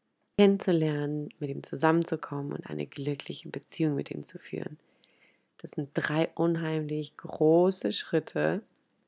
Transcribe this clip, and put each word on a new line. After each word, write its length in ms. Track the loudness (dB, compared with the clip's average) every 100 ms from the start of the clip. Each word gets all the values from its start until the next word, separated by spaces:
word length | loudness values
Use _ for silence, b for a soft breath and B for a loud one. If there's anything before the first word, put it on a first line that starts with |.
| _ _ _ 4
kennenzulernen, 920 | 6 6 2 2 2 0 -2 -4 -6 -8
mit 100 | -8
ihm 140 | -8
zusammenzukommen 920 | -8 2 4 4 2 -4 -4 -6 -6
und 160 | -8 -6
eine 160 | -6 -6
glückliche 640 | -6 -4 -4 -6 -12 -10
Beziehung 460 | -10 -8 -2 0 0
mit 140 | -4
ihm 140 | -8
zu 160 | -10 -14
führen. 380 | -10 -8 -8 -12 b b b b b b b _
Das 140 | -10
sind 180 | -8 -6
drei 360 | -4 0 0 0 0
unheimlich 840 | 0 0 -2 -2 -2 -4 -6 -12
große 760 | -8 4 6 8 6 2 -2
Schritte 680 | -4 -2 -2 0 0 0 0 -6 _ _ _